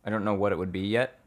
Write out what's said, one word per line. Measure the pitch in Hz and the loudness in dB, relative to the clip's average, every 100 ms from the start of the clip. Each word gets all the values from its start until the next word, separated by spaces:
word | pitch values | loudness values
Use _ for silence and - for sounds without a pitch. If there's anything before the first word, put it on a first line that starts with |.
| 110 | -2
I | |
don't | 107 104 | -2 0
know | |
what | 101 101 | 2 2
it | 87 | 0
would | 92 | -2
be | 92 | -2
yet. | 101 113 127 - | 0 0 0 -6